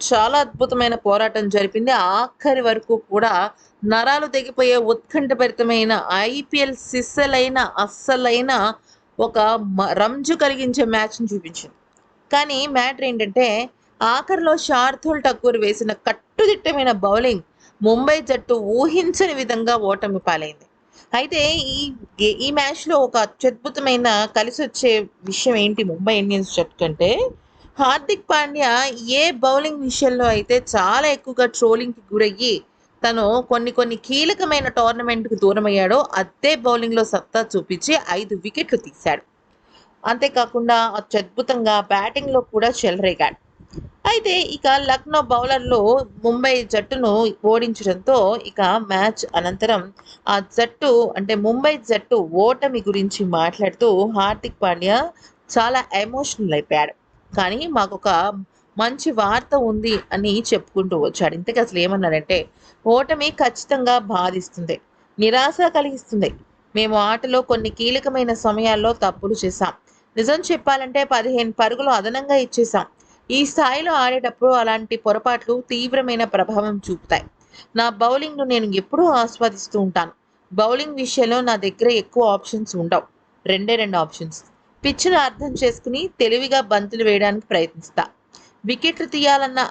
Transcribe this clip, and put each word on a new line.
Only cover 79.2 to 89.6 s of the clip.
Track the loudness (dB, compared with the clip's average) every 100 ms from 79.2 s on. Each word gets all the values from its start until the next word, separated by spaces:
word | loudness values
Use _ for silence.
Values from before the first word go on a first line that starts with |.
| 0 0 -2 -2 -6 -2
ఉంటాను. | 0 -2 -4 -8 _ _ _
బౌలింగ్ | 0 2 2 -2 -6
విషయంలో | -2 2 2 2
నా | 0 0
దగ్గర | -2 0 2
ఎక్కువ | 2 0 2 2
ఆప్షన్స్ | 2 -2 -8 -6 -6
ఉండవు, | -2 -2 -2 _ _ _ -4
రెండే | -2 0 -2
రెండు | 0 -2
ఆప్షన్స్. | -2 -6 -14 -14 -20 _ _ _
పిచ్‌ను | -4 -2 2 2
అర్థం | 2 -2 -8
చేసుకుని | -2 -2 -2 -6 -6 -6 -2
తెలివిగా | 0 0 0 0
బంతులు | 2 0 -2 -2
వేయడానికి | 2 2 2 -2 -2
ప్రయత్నిస్తా. | -2 -2 -4 -10 -6 -6 _ _ -20 _ _
వికెట్లు | -6 -4 -2 -4 -6
తీయాలన్న | 0 2 2 2 -2